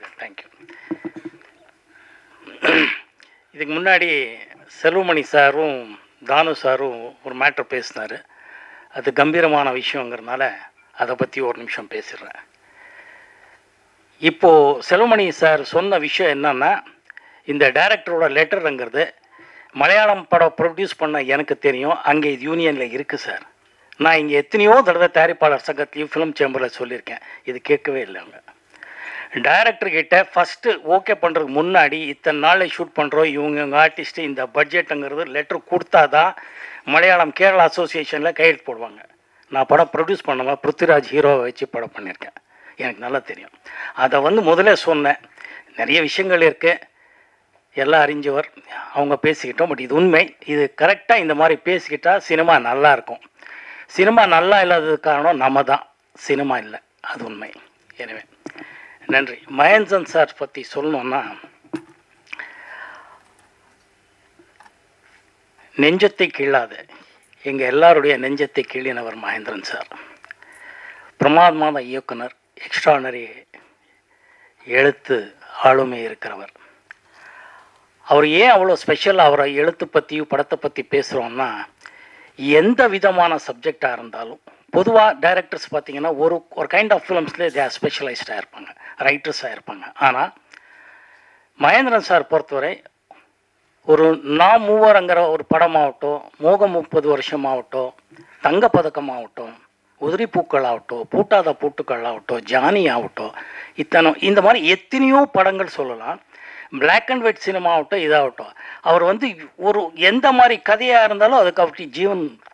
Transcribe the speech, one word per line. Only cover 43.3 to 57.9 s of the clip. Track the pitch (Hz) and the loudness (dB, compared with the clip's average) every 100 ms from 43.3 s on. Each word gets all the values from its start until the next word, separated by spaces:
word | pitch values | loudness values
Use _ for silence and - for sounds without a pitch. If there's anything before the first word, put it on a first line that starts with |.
| - - _ - - - | -18 -20 _ -20 -16 -12
அதை | - 131 143 | -2 0 2
வந்து | 143 214 | 2 2
முதல்ல | 165 170 202 | 2 4 4
சொன்னேன். | 196 - 151 143 143 - - - - - - | 2 2 0 0 -2 -6 -20 -20 -20 -16 -8
நிறைய | 113 160 | -2 0
விஷயங்கள் | 151 - 190 175 | 0 -2 -2 2
இருக்கு, | 160 - 165 175 - _ _ _ _ _ _ _ _ | 2 2 0 -2 -6 _ _ _ _ _ _ _ _
எல்லாம் | - 135 156 147 | -6 2 2 2
அறிஞ்சவர், | 151 143 139 156 - - - - | -2 -4 -4 -6 -10 -18 -16 -10
அவங்க | - 143 143 | -4 -2 0
பேசிக்கிட்டோம். | 156 151 131 123 170 | -2 -4 -6 -4 -4
But | 135 | -4
இது | 127 147 | -4 2
உண்மை. | 185 160 160 - - | 2 2 0 -6 -6
இது | 147 139 - | -2 -2 0
கரெக்டா | 160 202 - 233 | 0 2 2 2
இந்த | 160 147 | 2 2
மாதிரி | 160 151 | 2 2
பேசிக்கிட்டா | 175 180 - 147 170 190 | -2 -4 -4 -4 0 0
சினிமா | - 156 170 151 | 0 0 2 2
நல்லா | 117 131 147 | 2 2 4
இருக்கும். | 131 - - _ _ - - - - - | 2 -2 -14 _ _ -20 -20 -20 -20 -8
சினிமா | - 196 233 196 | 0 2 4 4
நல்லா | 165 180 202 | 4 4 4
இல்லாததுக்கு | 180 170 156 151 | 4 2 0 -2
காரணம் | 156 143 160 151 | 0 0 2 2
நம்ம | 131 135 | 0 0
தான், | 135 139 - _ _ | 0 -2 -4 _ _
சினிமா | _ - 139 139 127 | _ -4 -2 -2 -4
இல்லை. | 107 107 _ _ | -8 -18 _ _
அது | - - 113 | -14 -12 -14
உண்மை. | 104 107 - _ _ _ | -14 -18 -20 _ _ _